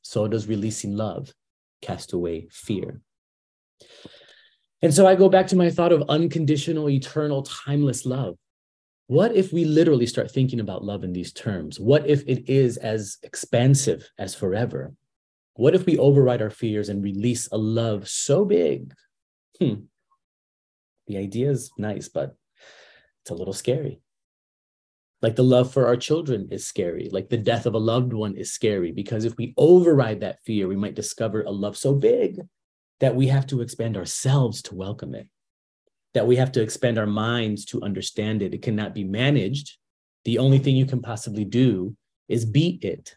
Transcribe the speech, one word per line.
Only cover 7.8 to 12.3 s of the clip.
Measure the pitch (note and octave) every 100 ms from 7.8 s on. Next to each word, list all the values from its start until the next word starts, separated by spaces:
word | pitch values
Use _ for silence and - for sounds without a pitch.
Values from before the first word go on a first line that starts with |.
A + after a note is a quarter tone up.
| C#3+ A#2 B2+
love. | B2+ G#2+ E2+ _ _ _ _ _ _ _
What | C3+ A3+ G#3+
if | F#3
we | E3+
literally | D#3 D3+ E3+ C3+ A#2
start | - -
thinking | C3+ B2+ A#2
about | G2+ F#2+
love | G2+ G2+
in | F2+
these | F2+ -
terms? | - A2+ F#2+ D2+ D2
What | G2+ D3 D3
if | C#3+
it | -